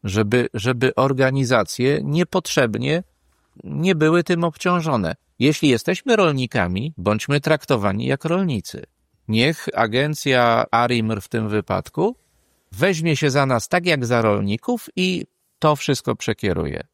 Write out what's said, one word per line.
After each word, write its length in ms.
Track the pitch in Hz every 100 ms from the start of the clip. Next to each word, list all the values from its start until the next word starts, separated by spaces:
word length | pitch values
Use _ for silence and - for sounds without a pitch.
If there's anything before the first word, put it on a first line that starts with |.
żeby, 440 | 101 98 104 120 120
żeby 420 | 117 107 123 127 -
organizacje 1040 | 131 131 131 135 123 123 98 - 127 139
niepotrzebnie 1000 | 139 151 180 185 - - 123 107 131 160 185 _ _ _ _ -
nie 320 | - 147 175 170
były 280 | 156 170
tym 200 | 160 175
obciążone. 720 | 170 - 180 175 160 123 87 90 _ _
Jeśli 300 | 127 151 151
jesteśmy 460 | 117 - - - 220
rolnikami, 760 | 180 139 123 120 90 92 139 156
bądźmy 420 | 92 107 - 143
traktowani 640 | 147 156 - 123 101 98 127
jak 200 | 135 160
rolnicy. 580 | 175 190 120 - - - _ _ _ -
Niech 400 | 110 135 160 -
agencja 920 | - 113 117 147 151 143 127 120 117 -
arimr 500 | 117 120 120 110 110
w 60 | -
tym 220 | 117 107
wypadku 680 | 107 - 95 - - 190 247 _ _ _ _ _
weźmie 440 | 95 175 175 165 147
się 140 | 151
za 160 | 131 135
nas 220 | 123 -
tak 180 | 180 175
jak 200 | 151 117
za 160 | 120
rolników 680 | 110 104 101 107 - 240 - -
i 300 | 185 180 - _ _ _
to 160 | 156 147
wszystko 400 | - 135 - 123
przekieruje. 680 | - 107 104 87 78 - -